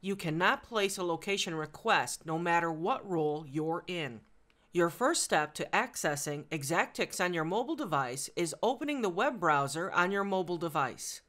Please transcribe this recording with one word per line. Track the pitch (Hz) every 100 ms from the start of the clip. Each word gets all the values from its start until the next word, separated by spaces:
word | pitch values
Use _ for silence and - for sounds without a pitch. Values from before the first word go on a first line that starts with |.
you | 185 196
cannot | 170 156 185 269
place | - 226 196 196
a |
location | 180 165 208 202 196
request | 160 151 - 226 185 127 - 160
no | 160
matter | 175 170 170
what | 160 180 262 202
role | 175 151 151 160
you're | 139 156 165 165
in. | 180 147 113 - - _ _ _
Your | 175 170
first | 165 254 339
step | - 175 151
to | - 170
accessing | 185 254 - 170 143 - 147 147
Exactix | 165 135 170 240 - 185 -
on | 180
your | 175
mobile | 160 196 269 311
device | 262 151 131 131 -
is | - 170 -
opening | 214 269 294 294
the | 214
web | 175 254 254
browser | 165 147 139 147 185
on | - 180
your | 202
mobile | 196 190 175 175
device. | 170 156 131 - - -